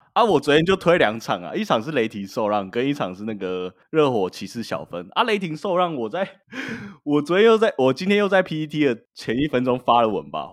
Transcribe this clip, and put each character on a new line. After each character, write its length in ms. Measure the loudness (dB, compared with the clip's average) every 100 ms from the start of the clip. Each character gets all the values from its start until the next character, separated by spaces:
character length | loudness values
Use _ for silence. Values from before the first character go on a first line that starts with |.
| _
啊， 120 | 0
我 160 | 4 4
昨 140 | 4
天 100 | 4 4
就 100 | 2
推 220 | 4 4
两 220 | 4 0
场 220 | -4 -6
啊， 100 | -6
一 100 | -6
场 180 | -2 -2
是 100 | 0
雷 160 | -2 -2
霆 180 | -4 -8
受 220 | -4 -2
让， 220 | -2 -2
跟 160 | -4 -2
一 80 |
场 200 | -2 -6
是 100 | -6
那 100 | -10
个 400 | -8 -6 -6 -8 -12 _
热 220 | 2 2
火 180 | 2 -2
骑 180 | -4 -10
士 160 | -10
小 200 | -8 -8
分。 240 | -8 -12 -6
啊， 120 | -2
雷 140 | 0 -2
霆 180 | -4 -6
受 200 | -4 -2
让， 160 | -2 -4
我 140 | -6
在， 180 | -6 -6 -10 _ -14 -12
<laughs> 320 | -12 -14 -12
我 180 | -2 0
昨 160 | 2 4
天 80 | 6
又 120 | 6
在， 160 | 2 2
我 160 | 2
今 140 | 2 0
天 100 | 2
又 100 | 2
在 140 | 2
P 240 | 0 -4 -4
T 140 | 0
T 60 | 0
的 160 | 0 _
前 240 | -10 -4 -2
一 100 | 0
分 160 | 0
钟 160 | 0 0
发 220 | 4 4
了 80 | 4
文 200 | 0 -6
吧， 200 | -10 -10